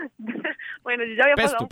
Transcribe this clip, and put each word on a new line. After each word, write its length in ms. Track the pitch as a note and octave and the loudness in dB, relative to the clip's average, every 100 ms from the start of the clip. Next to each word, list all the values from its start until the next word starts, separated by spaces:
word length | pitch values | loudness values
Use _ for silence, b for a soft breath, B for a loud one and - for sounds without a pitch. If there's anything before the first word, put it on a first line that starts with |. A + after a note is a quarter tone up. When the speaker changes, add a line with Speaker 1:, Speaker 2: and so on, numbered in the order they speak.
| D#4 - | -10 -12
Speaker 1:
<laughs> 640 | A3 D#4 D#4 - - - | -10 -8 -8 -8 -12 -10
bueno, 220 | B3 A#3+ | -4 -4
yo 100 | A#3 | -2
ya 100 | A3 | 4
había 100 | C#4 | 6
Speaker 2:
Pesto, 180 | C#4+ A3+ | 6 4
Speaker 1:
pasado 160 | A#3 | 0
por 0 | A3 | -2